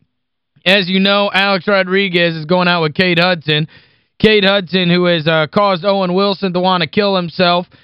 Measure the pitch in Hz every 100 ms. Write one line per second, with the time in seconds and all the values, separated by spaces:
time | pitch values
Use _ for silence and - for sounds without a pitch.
0 | _ _ _ _ _ _ 175 202 180 190
1 | 196 202 202 180 202 190 202 196 185 190
2 | 196 175 170 160 151 180 175 175 156 -
3 | 180 170 180 180 151 151 156 - _ _
4 | _ - 214 214 190 202 170 185 175 180
5 | 175 170 151 160 151 208 202 180 196 196
6 | 185 185 202 190 196 180 185 180 160 208
7 | 202 190 170 - 175 175 180 -